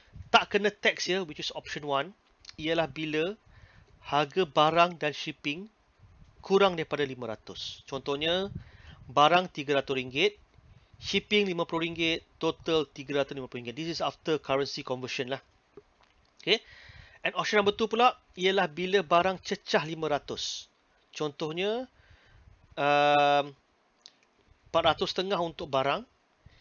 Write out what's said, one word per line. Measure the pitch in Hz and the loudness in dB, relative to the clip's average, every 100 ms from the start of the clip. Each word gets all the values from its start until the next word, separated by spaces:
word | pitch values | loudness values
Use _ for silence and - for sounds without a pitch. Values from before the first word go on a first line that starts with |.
| _ - - | _ -20 2
Tak | 226 - | 4 4
kena | 202 208 | 0 0
tax | 208 170 156 156 | 0 -2 0 -2
ya, | 185 | -2
which | 165 151 | -4 -8
is | - 156 | -8 -8
option | - 160 147 | -10 -10 -2
one, | 139 170 - _ _ - - | -2 -2 -12 _ _ -20 -8
ialah | 156 165 156 | -2 0 0
bila | 156 156 156 170 220 _ - - - _ _ | -4 -4 -2 -2 -6 _ -20 -20 -20 _ _
harga | - 143 147 185 | -2 0 2 0
barang | 165 156 151 165 175 165 | 0 4 4 6 2 2
dan | 151 139 | -6 -4
shipping | - - 147 156 214 _ _ _ - - - - | -10 -8 -8 -8 -12 _ _ _ -20 -20 -20 -20
kurang | - 196 196 170 | 0 4 4 2
daripada | 151 147 143 | -4 -2 -2
lima | 123 113 | -4 -10
ratus. | 107 - 90 - - - | -10 -12 -12 -12 -12 -10
Contohnya, | 135 143 143 160 185 202 - - - - - - | -8 -4 -2 0 -2 -4 -8 -14 -20 -20 -20 -2
barang | 131 151 175 175 | 4 6 6 2
tiga | - 143 139 | -6 0 0
ratus | 135 135 | 0 -4
ringgit, | 127 131 202 - _ _ - - _ - | -2 0 0 -2 _ _ -20 -20 _ -14
shipping | - 196 - 208 202 | -4 -4 0 0 2
lima | 170 | -2
puluh | 165 165 165 | -4 -4 -4
ringgit, | 165 165 165 - _ | -2 -2 -2 -6 _
total | 160 - - 160 | -4 -4 -2 0
tiga | 143 - 135 143 | -2 -8 -4 -2
ratus | 135 | -2
lima | 139 127 | -6 -10
puluh | 123 | -10
ringgit. | 120 120 | -10 -8
This | 165 156 | -8 -4
is | |
after | 147 - - 151 | -6 -4 -2 -2
currency | - 139 135 - | 0 -2 -2 -6
conversion | 139 127 127 - 127 | -8 -8 -6 -6 -6
lah. | 135 - _ _ - _ _ _ _ _ _ | -8 -10 _ _ -20 _ _ _ _ _ _
Okay. | - 226 - - - - - - | -2 -2 -2 -20 -20 -20 -20 -10
And | 175 | -6
option | 180 - 208 | -4 0 2
number | 202 | 2
two | 202 220 | 0 0
pula | 226 247 - _ - | 4 4 2 _ -2
ialah | 180 196 175 | 2 2 0
bila | 151 185 202 | -2 0 0
barang | 156 175 180 185 | 4 4 4 -2
cecah | - 196 - 202 156 | -6 -8 0 0 0
lima | 160 156 | -4 -2
ratus. | 143 - 113 - - - _ _ _ _ - | -2 -4 -8 -8 -10 -14 _ _ _ _ -6
Contohnya, | 151 143 156 165 196 233 254 _ _ - _ - - - _ - | -6 -4 -6 -4 -4 -4 -8 _ _ -20 _ -20 -20 -20 _ -2
um, | 143 147 147 147 143 143 143 139 _ _ _ _ - _ _ _ _ _ _ | 2 4 6 6 6 4 0 -10 _ _ _ _ -20 _ _ _ _ _ _
empat | 165 165 | 2 2
ratus | 147 185 | 2 -2
setengah | - 190 185 | -2 -2 -2
untuk | 170 - 156 | -2 -6 -2
barang, | 135 135 170 247 _ _ _ - _ | 0 0 -2 -6 _ _ _ -20 _